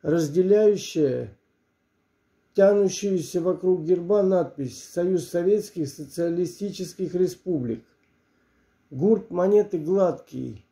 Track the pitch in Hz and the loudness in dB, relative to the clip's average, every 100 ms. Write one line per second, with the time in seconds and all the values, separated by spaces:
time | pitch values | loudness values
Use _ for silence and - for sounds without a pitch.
0 | 160 170 151 160 185 202 214 202 - 165 | 0 0 2 2 4 6 6 2 -2 -2
1 | 143 123 117 - _ _ _ _ _ _ | 0 0 -8 -14 _ _ _ _ _ _
2 | _ _ _ _ _ - 196 202 196 190 | _ _ _ _ _ 4 4 6 2 0
3 | 202 185 147 180 170 180 185 180 156 180 | -2 -2 -2 -4 -2 -2 0 0 0 0
4 | 175 208 190 185 165 - 131 - - - | 2 2 4 2 0 -6 -10 -10 -10 -4
5 | 180 185 - 180 175 208 - 175 139 - | 0 -2 -2 -2 2 0 -2 -8 -8 -8
6 | 139 - 170 170 175 - 202 - 180 - | -14 -6 -4 -2 -4 -4 -10 -8 -12 -8
7 | 185 180 180 - - 160 120 113 _ _ | -6 0 0 -2 -6 -4 -4 -6 _ _
8 | _ _ _ _ _ _ _ _ _ 131 | _ _ _ _ _ _ _ _ _ -2
9 | 185 220 - 175 190 208 208 175 151 190 | 2 2 0 -2 2 4 2 -4 -2 2
10 | 180 143 - 127 127 104 _ | 2 0 -10 -12 -12 -14 _